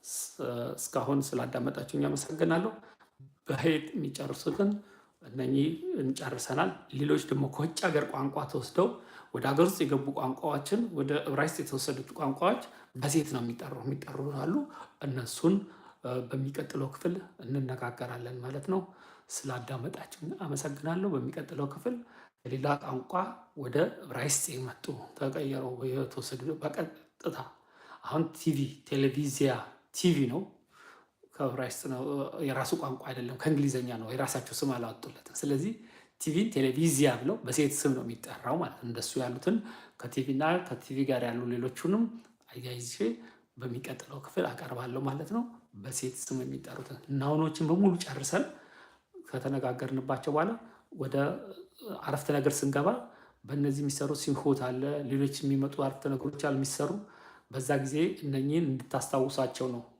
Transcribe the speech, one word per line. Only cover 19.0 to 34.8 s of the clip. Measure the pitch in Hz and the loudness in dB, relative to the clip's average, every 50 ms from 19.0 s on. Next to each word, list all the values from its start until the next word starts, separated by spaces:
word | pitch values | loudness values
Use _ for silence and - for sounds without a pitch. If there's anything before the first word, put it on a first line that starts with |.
| - - - - _ _ | -20 -20 -20 -20 _ _
ስላዳመጣችሁኝ | - - - 135 127 123 120 - 135 127 120 139 135 - - - - - 156 156 - - | -10 -8 -6 -4 -6 -6 -6 -6 -6 -6 -6 -6 -8 -8 -12 -14 -14 -12 -8 -8 -6 -6
አመሰግናለሁ። | 196 156 143 139 - 156 139 139 143 160 170 180 190 202 | -4 -4 -4 -4 -4 -4 -6 -4 -4 -2 -2 0 0 0
በሚቀጥለው | 175 131 123 131 139 - 147 - - 127 143 143 | 0 0 -2 -2 -6 -8 -8 -8 -4 -4 -4 -4
ክፍል | 143 - - 240 254 240 240 - - - - - _ _ | -4 -4 -2 -2 -2 -2 -8 -14 -20 -20 -20 -20 _ _
ከሌላ | _ 123 123 135 131 147 143 143 | _ -6 -4 0 2 2 0 0
ቋንቋ | - 147 135 131 131 - - 180 190 226 - - - - _ - | 0 -4 -4 -4 -6 -2 0 0 0 0 -4 -12 -16 -18 _ -8
ወደ | 139 127 - 147 165 - - - | -8 0 4 4 4 4 2 -6
ዕብራይስጥ | - 139 127 117 123 - 139 - - - | -12 -8 -4 -2 0 2 2 2 0 -2
የመጡ | 151 127 131 123 117 - - - 143 123 - - - | -4 -4 -6 -6 -8 -10 -8 -8 -8 -6 -8 -14 -6
ተቀየረው | - 143 135 131 156 151 139 135 135 135 127 127 120 127 | -2 -2 -2 0 0 -2 0 0 -2 -2 -4 -4 -4 -2
የተወሰዱ | 131 127 135 131 127 - - 120 - - 127 123 143 233 - | -2 0 0 -2 -2 -4 -8 -8 -6 -8 -6 -4 -4 -4 -2
በቀጥታ | - - - - 175 160 - - - _ _ _ - 165 160 - - - - _ _ _ _ - - - - - | -2 -4 -2 -2 -4 -6 -6 -16 -20 _ _ _ -6 -6 -4 -4 -10 -12 -14 _ _ _ _ -20 -20 -20 -20 -14
አሁን | - - 127 156 160 160 | -10 -4 0 0 0 0
ቲ | - - - 165 | -2 -2 0 2
ቪ፣ | 147 139 139 135 - - - | 2 2 2 -2 -2 -10 -8
ቴሌቪዚያ | - - 135 139 135 127 143 147 139 135 - 143 135 123 - - - - - _ _ | -2 0 4 4 4 4 2 0 0 2 4 4 4 4 2 -4 -10 -16 -20 _ _
ቲ | _ - - 180 | _ 4 6 6
ቪ | 170 143 139 120 | 6 8 4 2
ነው። | 120 160 202 - - _ _ _ _ - - - - - - _ _ _ - _ | 2 -2 -4 -6 -12 _ _ _ _ -20 -20 -20 -20 -20 -20 _ _ _ -20 _
ከዕብራይስጥ | _ - 143 131 131 131 127 120 - - - 135 | _ -2 -2 0 0 -2 -4 -4 -4 -6 -4 -4
ነው። | 131 127 135 143 143 139 135 - - - | -4 -2 -2 -2 -2 -2 -2 -4 -4 -4
የራሱ | 160 139 131 131 127 - - 170 | -2 -2 0 0 2 0 0 0
ቋንቋ | - 135 131 123 - | 0 -4 -6 -6 -6
አይደለም፣ | - 127 127 123 120 123 - | -8 -6 -6 -6 -6 -6 -2
ከእንግሊዘኛ | - 156 156 143 143 139 131 131 123 123 120 117 | 2 4 6 6 6 4 4 2 0 -2 -4 -6
ነው። | 113 113 | -6 -4
የራሳቸው | 123 127 139 131 - 135 123 - - | -2 -2 0 0 0 -4 -4 -4 -4
ስም | - - 139 | 0 0 0
አላወጡለትም። | 131 120 | 0 0